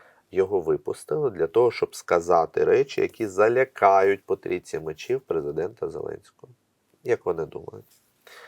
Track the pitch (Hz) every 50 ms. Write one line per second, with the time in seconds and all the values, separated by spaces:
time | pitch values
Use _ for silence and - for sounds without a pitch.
0 | _ _ _ _ _ _ 85 92 95 95 104 92 80 80 76 - - - - -
1 | - - - 151 151 127 98 82 82 80 - 113 123 117 - - - - - -
2 | - - 87 85 82 85 87 85 80 - - - 90 - 101 120 143 - - -
3 | 98 - - - 110 101 92 95 107 110 120 127 131 - - - 101 98 98 98
4 | 95 101 98 98 _ - - - - - 92 90 - - - 78 80 78 78 -
5 | - - 127 135 - - 85 80 71 80 78 78 85 101 120 - - 82 78 -
6 | - - - - _ _ _ _ _ 131 - _ _ _ _ _ _ _ _ _
7 | - - 117 - - - 87 82 78 71 - - - - - - - _ _ _
8 | _ _ _ _ _ - - - -